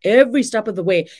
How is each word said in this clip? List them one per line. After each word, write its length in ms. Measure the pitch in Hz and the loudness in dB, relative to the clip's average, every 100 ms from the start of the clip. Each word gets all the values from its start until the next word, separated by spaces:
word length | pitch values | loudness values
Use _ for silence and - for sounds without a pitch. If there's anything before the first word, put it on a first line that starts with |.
every 400 | 185 233 269 277 | 0 4 4 0
step 260 | - 226 214 | -2 -4 -6
of 60 | |
the 80 | 185 | -6
way. 260 | 175 180 160 | -2 -2 -2